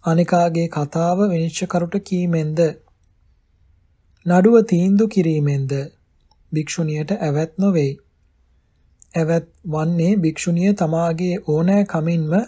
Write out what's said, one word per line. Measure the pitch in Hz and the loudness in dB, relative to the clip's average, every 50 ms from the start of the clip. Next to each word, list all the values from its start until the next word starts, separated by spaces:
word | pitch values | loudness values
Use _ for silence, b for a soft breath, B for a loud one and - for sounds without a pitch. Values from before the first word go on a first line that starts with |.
| _ | _
අනිකාගේ | 170 160 165 175 - - 175 170 175 165 165 170 | 0 2 2 2 2 2 2 2 2 0 -2 -4
කතාව | 165 - 156 147 143 - 165 165 175 180 185 208 | -2 -2 -4 -6 -4 -2 -2 -2 0 0 0 0
විනිශ්චයකරුට | 208 175 165 165 165 - - 190 185 - 175 170 170 - 202 | 0 0 -2 -4 -4 -4 -6 -8 -4 -2 -4 -4 -2 -4 -8
කීමෙන්ද | 202 - 190 180 180 175 165 160 156 156 156 160 170 156 - - _ _ _ _ _ _ _ _ _ _ _ _ _ _ _ _ _ _ _ _ _ _ _ _ _ _ _ _ _ | -6 -4 -4 -2 -2 0 0 -2 -2 -2 0 0 0 0 0 -6 _ _ _ _ _ _ _ _ _ _ _ _ _ _ _ _ _ _ _ _ _ _ _ _ _ _ _ _ _
නඩුව | 170 180 180 185 220 233 226 220 | 2 2 4 6 6 6 6 4
තීන්දු | 220 190 170 175 190 196 202 220 | 4 2 2 2 4 4 2 2
කිරීමෙන්ද | 214 - 196 175 165 160 151 147 143 143 139 135 131 139 135 139 - _ _ _ _ _ _ _ _ _ _ _ _ | 2 2 0 0 2 0 0 0 0 0 -2 -2 -4 -4 -6 -6 -8 _ _ _ _ _ _ _ _ _ _ _ _
භික්ෂුණියට | - 151 151 - - - 165 151 151 151 151 143 196 | -6 -4 -4 -4 -4 -4 -4 -4 -2 -4 -4 -4 -4
ඇවැත් | - - 151 139 147 160 165 - | -4 -2 -2 -2 -2 -4 -4 -4
නොවේ. | - 190 202 190 165 143 139 143 - _ _ _ _ _ _ _ _ _ _ _ _ _ _ _ _ _ _ _ _ - _ | 0 0 2 2 2 0 0 -4 -8 _ _ _ _ _ _ _ _ _ _ _ _ _ _ _ _ _ _ _ _ -20 _
ඇවැත් | _ 170 160 156 165 165 165 - _ _ _ | _ -2 0 0 0 -2 -2 -4 _ _ _
වන්නේ | 175 151 156 156 165 175 170 165 180 214 | -6 -4 -2 -2 -2 0 0 2 2 2
භික්ෂුණිය | 208 165 156 156 - - 180 170 170 180 202 208 | 2 2 0 -2 -2 -4 -2 0 2 2 2 2
තමාගේ | 202 185 156 160 165 170 170 165 160 180 180 175 190 - | 2 0 -2 0 0 0 -2 -2 -2 -2 -4 -4 -4 -2
ඕනෑකමින්ම | - 151 156 165 180 196 202 202 202 - 165 156 165 170 165 156 151 165 196 240 | -2 0 0 2 2 2 2 0 0 -2 -2 -2 0 -2 -2 -2 0 0 0 0